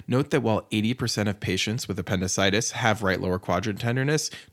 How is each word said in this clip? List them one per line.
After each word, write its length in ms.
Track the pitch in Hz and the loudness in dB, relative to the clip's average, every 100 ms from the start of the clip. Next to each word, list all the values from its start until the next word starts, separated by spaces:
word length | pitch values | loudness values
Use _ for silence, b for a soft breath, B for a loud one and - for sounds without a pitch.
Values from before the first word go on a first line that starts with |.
| - | -2
Note 240 | 123 139 | 0 2
that 100 | 151 | 2
while 260 | 113 104 - | 2 0 0
eighty 240 | 107 110 | 0 0
percent 360 | 123 120 - 104 | 0 -2 0 -2
of 100 | 98 | -2
patients 480 | - 92 - 113 - | -2 -2 -2 -4 -4
with 100 | 95 | -6
appendicitis 760 | 90 95 95 - 98 104 - | -2 -2 0 0 2 2 0
have 300 | - 117 101 | 0 2 2
right 200 | 95 90 | 2 2
lower 180 | 92 92 | 0 -2
quadrant 400 | - 90 104 98 | 0 0 0 -2
tenderness, 500 | 117 123 139 151 - B B | -2 0 0 0 -2 B B